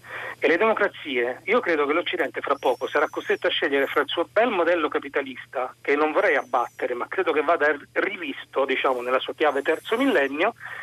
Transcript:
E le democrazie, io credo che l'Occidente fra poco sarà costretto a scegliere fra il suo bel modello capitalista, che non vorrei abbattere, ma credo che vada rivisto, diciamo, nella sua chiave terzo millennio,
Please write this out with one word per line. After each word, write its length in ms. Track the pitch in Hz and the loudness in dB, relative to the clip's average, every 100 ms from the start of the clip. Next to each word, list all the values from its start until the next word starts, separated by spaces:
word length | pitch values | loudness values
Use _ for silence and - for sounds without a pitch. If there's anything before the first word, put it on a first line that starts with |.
| - - - - | -16 -12 -12 -2
E 100 | - | 2
le 100 | 165 | 4
democrazie, 840 | 220 208 202 - 147 123 120 120 - | 2 2 0 -2 -4 -2 -2 -4 0
io 140 | 240 | 0
credo 280 | 175 156 143 | 2 2 2
che 60 | |
l'Occidente 460 | 151 - 170 135 - | 0 0 -2 -4 -4
fra 140 | - 139 | -2 0
poco 320 | - 120 123 | 0 0 -2
sarà 200 | 147 147 | 0 0
costretto 380 | - - 196 180 | -2 -2 0 0
a 40 | |
scegliere 360 | - 170 139 135 | 0 0 0 2
fra 140 | 156 | 0
il 80 | 143 | 0
suo 180 | 170 165 | -2 0
bel 180 | 202 240 | 2 2
modello 380 | 196 165 175 151 | 2 2 2 0
capitalista, 840 | 151 143 147 135 123 - 131 127 - | -2 -4 -4 -4 -8 -10 -6 -6 -6
che 140 | - 143 | 0 2
non 160 | 156 | 2
vorrei 240 | 151 202 139 | 2 2 2
abbattere, 580 | 120 131 117 - 131 | 0 -2 -2 -4 -4
ma 140 | 120 117 | -4 -4
credo 240 | - 175 | -2 0
che 100 | 151 | 2
vada 340 | 147 170 147 147 - | 2 4 2 0 -4
rivisto, 720 | 160 180 202 156 127 - 135 135 | -4 -4 -4 -8 -10 -6 -2 0
diciamo, 360 | - 143 127 | 0 0 0
nella 180 | 123 127 | 0 -2
sua 140 | - | -2
chiave 300 | - - 139 | 0 0 2
terzo 340 | 143 160 - 226 | 0 -2 -2 0
millennio, 560 | 277 180 139 143 202 - - - | 2 2 2 0 -2 -2 -10 -14